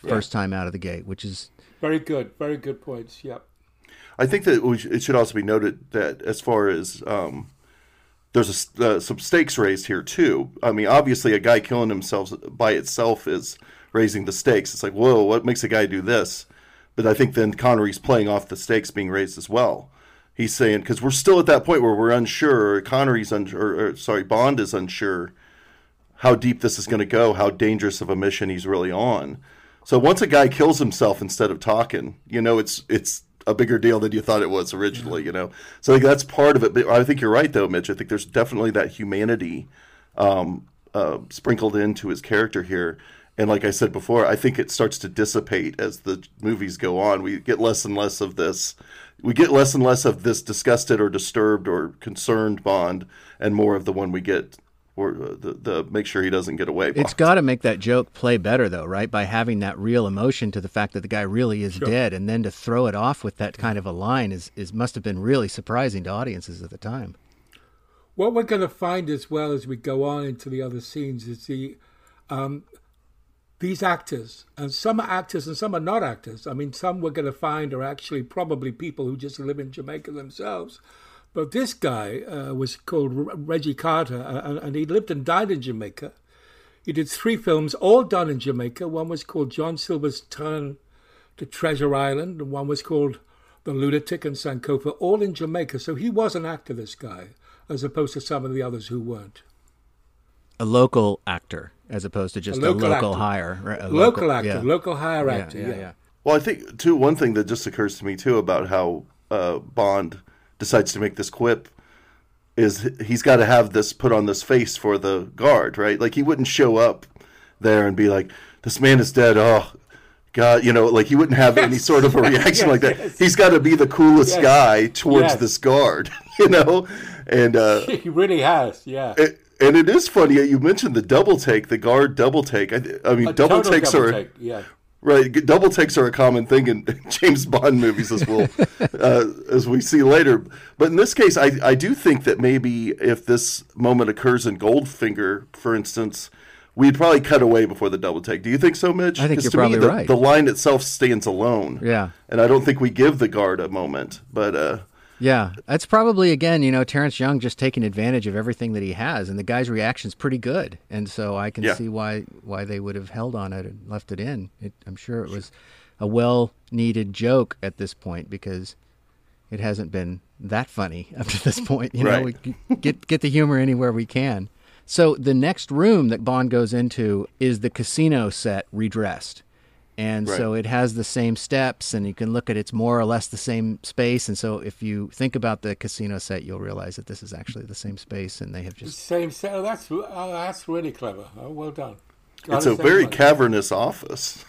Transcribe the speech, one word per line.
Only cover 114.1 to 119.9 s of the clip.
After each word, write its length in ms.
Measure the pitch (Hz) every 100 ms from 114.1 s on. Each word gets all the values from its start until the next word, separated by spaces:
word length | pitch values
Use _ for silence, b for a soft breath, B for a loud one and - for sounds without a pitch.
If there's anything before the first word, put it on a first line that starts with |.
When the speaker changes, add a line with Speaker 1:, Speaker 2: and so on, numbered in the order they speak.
Speaker 1:
on 140 | 110 104
this 160 | 98
face 340 | - 127 117 -
for 220 | 107 101
the 320 | 98 95 90
guard, 440 | - 131 120 60 104
right? 200 | 104 104
Like, 160 | -
he 80 | 147
wouldn't 260 | 143 147 127
show 280 | - 127 113
up 300 | 117 - - _ b b b _
there 260 | 110 107 101
and 100 | 95
be 140 | 104
like, 200 | 98 92 B B B
"This 180 | 123 -
man 200 | 135 131
is 120 | 110
dead, 260 | 131 117 107
oh, 340 | 110 110 - - _